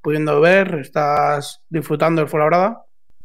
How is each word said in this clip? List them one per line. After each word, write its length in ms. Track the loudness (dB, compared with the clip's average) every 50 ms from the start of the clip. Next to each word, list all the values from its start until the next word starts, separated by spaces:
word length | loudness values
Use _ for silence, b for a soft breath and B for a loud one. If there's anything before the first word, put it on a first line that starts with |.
pudiendo 400 | -6 -4 -4 -2 -2 0 2 4
ver? 360 | 4 4 4 4 2 0 -4
¿Estás 840 | -8 -8 -6 -4 -2 -2 0 0 0 0 0 -2 -2 -6 -10 -16 -18 -14 -8
disfrutando 520 | -8 -6 -4 -4 -2 0 0 0 0 0
del 80 | -2 -2
Fuenlabrada? 560 | 0 0 2 2 2 2 2 0 -2 -6 -16 -20 -20 -20 -20 -20 -20 -20 -18